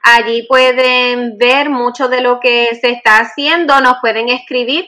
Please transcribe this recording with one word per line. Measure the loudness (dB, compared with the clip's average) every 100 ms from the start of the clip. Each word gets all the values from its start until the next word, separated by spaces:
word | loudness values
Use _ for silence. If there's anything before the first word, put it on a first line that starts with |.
Allí | 4 2 2 -4 0
pueden | 2 2 2 0 0 0 -2 -6 -2
ver | 0 2 0
mucho | -2 -4 -2 -2
de | 0
lo | 0 0
que | 0 0 -2 -2
se | -2
está | 0 2 2
haciendo, | 2 -4 -2 -2 2 2
nos | 2 0
pueden | -2 -4 -4
escribir | -6 -4 -6 -4 -6